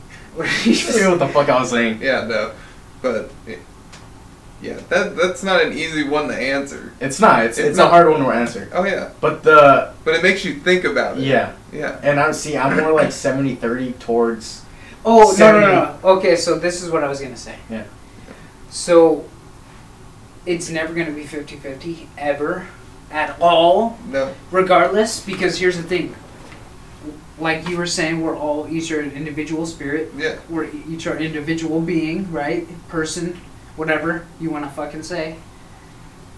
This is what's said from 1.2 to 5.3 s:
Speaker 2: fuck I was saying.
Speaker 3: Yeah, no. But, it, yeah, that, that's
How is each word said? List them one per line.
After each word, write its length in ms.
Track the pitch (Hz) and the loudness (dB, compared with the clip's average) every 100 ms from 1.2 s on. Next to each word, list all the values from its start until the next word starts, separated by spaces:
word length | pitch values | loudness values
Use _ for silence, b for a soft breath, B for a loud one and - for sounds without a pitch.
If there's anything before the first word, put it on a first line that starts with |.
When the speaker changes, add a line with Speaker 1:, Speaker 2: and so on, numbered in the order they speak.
| 139 | 2
Speaker 2:
fuck 200 | 143 143 | 2 2
I 120 | 127 | 2
was 100 | 120 | 0
saying. 300 | 120 117 110 | 0 -2 -2
Speaker 3:
Yeah, 240 | 131 123 110 | -2 -2 -2
no. 260 | 110 110 - B B - - | -4 -4 -10 B B -20 -8
But, 300 | 127 113 - - - | -4 -4 -8 -16 -16
it, 120 | - - - - - - - - - - - | -16 -16 -20 -20 -20 -20 -20 -20 -20 -20 -16
yeah, 140 | 143 - - | -12 -12 -2
that, 260 | 170 - 147 | -2 -2 -2
that's 260 | 180 | -2